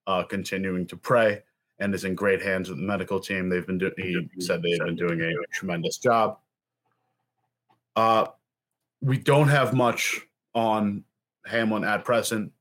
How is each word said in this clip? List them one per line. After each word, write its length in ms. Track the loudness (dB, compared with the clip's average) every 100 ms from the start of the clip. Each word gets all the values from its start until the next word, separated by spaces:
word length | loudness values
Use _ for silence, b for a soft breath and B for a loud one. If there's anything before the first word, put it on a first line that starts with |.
| -4
uh, 160 | -2
continuing 640 | -2 -6 -4 -4 -2 -4 -4
to 100 | -8
pray 460 | 0 4 4 0 -6 _ _ -6
and 160 | -4
is 100 | -2
in 100 | -2
great 260 | 0 2 2
hands 280 | 0 -2 -4
with 100 | -6
the 60 |
medical 340 | -4 -4 -2 -4
team. 300 | -4 -4 -2
They've 180 | -2 -2
been 120 | -2
do-, 140 | -2 -4
he 320 | -4 -4 -4 -6
said 240 | -4 -2
they 80 | 0
have 140 | -2 -2
been 100 | -2
doing 240 | -2 -2
a 120 | -2 -4 -6
tremendous 460 | -8 -6 -4 -4 -2
job. 400 | 2 4 2 -2 _ _ _ _ _ _ _ _ _ _ _ _ _ _ _ 2
Uh, 300 | 4 4 2 -4 _ _ _ _ _ _
we 180 | -2 0
don't 300 | 4 4 6
have 260 | 4 4
much 460 | 4 2 2 -2 -4 -8 _ _
on 480 | 0 2 2 0 -2 -8 _ _ _ -4
Hamlin 360 | 0 2 0
at 220 | 0 0
present, 480 | 2 0 0 -2 -4 -12